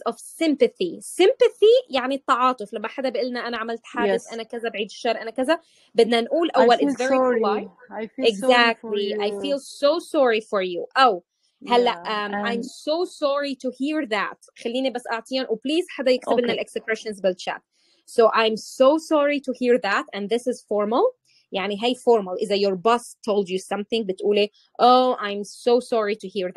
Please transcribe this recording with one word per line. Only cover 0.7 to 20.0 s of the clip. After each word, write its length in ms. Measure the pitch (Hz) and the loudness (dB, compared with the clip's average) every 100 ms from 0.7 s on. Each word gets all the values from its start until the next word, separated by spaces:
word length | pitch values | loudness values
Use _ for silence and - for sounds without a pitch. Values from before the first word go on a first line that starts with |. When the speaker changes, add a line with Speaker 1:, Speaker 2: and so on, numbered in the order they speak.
| - 175 196 | 2 -6 -6
Speaker 1:
Sympathy 720 | - - 381 539 480 - 415 494 - 254 | -12 2 2 6 2 6 6 6 2 -2
يعني 200 | 254 277 | -2 -4
التعاطف. 580 | - 240 254 247 202 | 0 2 2 0 -8
لما 140 | 220 220 | -8 -8
حدا 220 | - 262 | -4 -4
بيقول 180 | - 262 | -2 -4
لنا: 100 | 240 233 | -4 -6
"أنا 100 | 233 | -6
عملت 240 | 226 233 | -6 -8
حادث، 380 | - 254 202 190 - | -8 -2 0 0 -2
Speaker 2:
Yes. 80 | |
Speaker 1:
أنا 100 | 226 | -12
كذا، 260 | 220 233 226 | -10 -8 -6
بعيد 160 | 202 208 | -6 -8
الشر، 360 | - 240 220 | -4 -4 -4
أنا 100 | 220 | -6
كذا"، 280 | 254 262 330 _ _ _ - | -4 -2 -2 _ _ _ 2
بدنا 260 | 226 233 | 4 4
نقول 300 | 233 294 339 262 | 2 0 2 4
Speaker 2:
I 140 | 240 | 6
Speaker 1:
أول: 80 | 240 | 6
Speaker 2:
feel 100 | 285 | 2
Speaker 1:
"It's 60 | 247 | 0
very 240 | 254 262 | 0 2
Speaker 2:
sorry. 20 | |
Speaker 1:
polite." 500 | 254 233 208 208 196 - - | 2 2 0 -2 -6 -16 -16
Speaker 2:
I 180 | 208 220 | -12 -10
feel 220 | - 233 | 0 0
sorry 420 | 196 254 254 233 226 | 2 4 6 4 0
for 140 | 226 208 | -6 -4
Speaker 1:
Exactly. 180 | 208 214 202 | -4 -2 -4
"I 40 | |
Speaker 2:
you. 100 | 202 | -4
Speaker 1:
feel 180 | 285 277 | -4 -6
so 400 | - - 285 339 | -8 -2 0 0
sorry 420 | 330 320 254 214 | -2 0 2 0
for 200 | - 202 | -2 -4
you." 240 | 185 170 - 254 | -4 -6 -4 0
أو 260 | 262 175 - _ _ _ 185 | 0 -2 -10 _ _ _ -2
هلأ، 240 | 240 240 | 0 0
Speaker 2:
Yeah, 140 | 170 175 | -4 -6
Speaker 1:
um, 300 | 214 202 202 | -6 -6 -6
"I'm 200 | 208 240 | -4 -6
Speaker 2:
and 0 | |
Speaker 1:
so 420 | 254 - 294 330 359 | -8 -10 -6 -4 -4
sorry 500 | - 285 285 285 262 | -4 -4 -2 -6 -8
to 140 | 254 | -10
hear 340 | - 277 311 247 | -6 -4 -4 -4
that." 320 | 208 165 - - - | -4 -6 -10 -20 -12
خليني 260 | 233 247 262 | -8 -4 -4
بس 140 | 240 - | -6 -8
أعطيهم، 340 | 226 - 262 254 | -10 -6 -8 -6
وبليز 360 | 220 269 320 359 | -6 -2 -4 -4
حدا 220 | - 254 | -4 0
يكتب 280 | 254 - 240 | 0 0 -2
لنا 140 | 240 | 0
Speaker 2:
Okay. 60 | 220 | -4
Speaker 1:
الexpressions 580 | 208 220 226 220 220 196 | -6 -10 -6 -6 -8 -4
بالchat. 400 | 190 180 190 - _ _ _ _ _ | -4 -2 -8 -10 _ _ _ _ _
So, 160 | - 220 | 2 4
"I'm 240 | 220 220 220 | 4 0 -2
so 400 | - - 262 311 | -8 2 4 4
sorry 420 | 320 311 285 285 262 | 2 0 2 -2 -6
to 60 | - | -4
hear 160 | 247 240 | 0 2
that." 260 | 196 214 | 2 -2